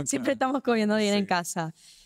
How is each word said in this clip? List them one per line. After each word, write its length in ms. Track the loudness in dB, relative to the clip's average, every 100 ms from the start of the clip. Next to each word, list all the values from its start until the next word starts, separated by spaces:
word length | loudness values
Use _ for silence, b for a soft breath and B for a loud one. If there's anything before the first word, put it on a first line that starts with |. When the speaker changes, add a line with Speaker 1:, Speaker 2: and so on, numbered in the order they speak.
| -2
Speaker 1:
Siempre 0 |
Speaker 2:
claro. 240 | -2 -2
Speaker 1:
estamos 300 | 0 0 0
comiendo 340 | 0 2 2 2
bien 180 | 2 2
en 60 | 2
Speaker 2:
Sí. 20 |
Speaker 1:
casa. 480 | -2 -2 -4 -6 B B B